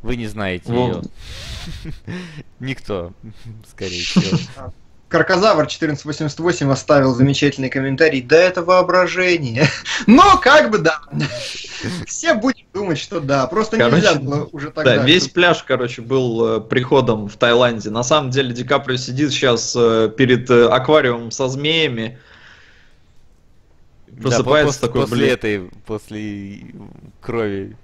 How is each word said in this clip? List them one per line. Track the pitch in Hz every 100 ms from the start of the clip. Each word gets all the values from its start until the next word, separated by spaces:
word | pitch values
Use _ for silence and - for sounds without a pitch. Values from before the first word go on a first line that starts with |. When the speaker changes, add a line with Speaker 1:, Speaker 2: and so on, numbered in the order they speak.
Speaker 1:
Вы | 113 120
не | 110
знаете | 101 98 90 -
Speaker 2:
Вот. | 120 123
Speaker 1:
ее. | 90 - - - - - - - - 160 - - 180 175 151
<laughs> | - -
Никто, | 127 131 - 101 85 95 113 107 117 110 -
скорее | - 98 87
всего. | 87 - 175 151 - - 127 -
Speaker 3:
<laughs> | - - _
Карказавр | 165 156 185 214 175 147
четырнадцать | - 160 143 147
восемьдесят | 151 156 143
восемь | 170 175 139
оставил | 131 - 147 131 123
замечательный | 135 139 143 135 131
комментарий. | 135 135 135 160 139
Да | 123 156
это | 180 180
воображение. | 170 185 175 180 175 170 180 170 135 113 147 - -
<laughs> | - 226
Но | 247 392 381
как | 247 294 247
бы | 214
да. | 160 156 -
<laughs> | 147 143 - - - - - - 180 165
Все | - 330 254
будем | 240 - _
думать, | 185 202 143
что | - 190
да. | 139 139 127
Просто | 185 214 220
Speaker 2:
Короче, | 120 147
Speaker 3:
нельзя | 202 151
было | 131 143 -
уже | 147 147
Speaker 2:
да, | -
Speaker 3:
тогда. | 131 110
Speaker 2:
весь | 127 175 -
пляж, | 175 175 160
короче, | - 127 123 123
был, | 113 131 127 113 113 110
э, |
приходом | 107 127 127 139 120 107 104
в | -
Таиланде. | 120 120 123 113 104
На | 107
самом | 127 156 135
деле | 127 131
Ди | 120 123
Каприо | 143 131 127
сидит | - 127 147
щас, | 123 135 117 - 123
э, | 117 113 110 -
перед, | 131 123 123
э, | 120 117
аквариумом | 127 127 151 131 120 117
со | - 131
змеями. | 135 147 160 151 117 110 123 _ - - - - _ _ _ _ - - _ _ _ _ _ _ _ -
Speaker 1:
Да, | 127 127
Speaker 2:
Просыпается | 120 123 151 147 135
Speaker 1:
по-, | 120
пос-, |
Speaker 2:
такой, | 123
Speaker 1:
после | 131 120
Speaker 2:
"Блин". | 135
Speaker 1:
этой, | 123 110 104 90 - -
после | 107 - 107 107 101 101 101 - - 101 - - -
крови. | - 117 110 98 98 110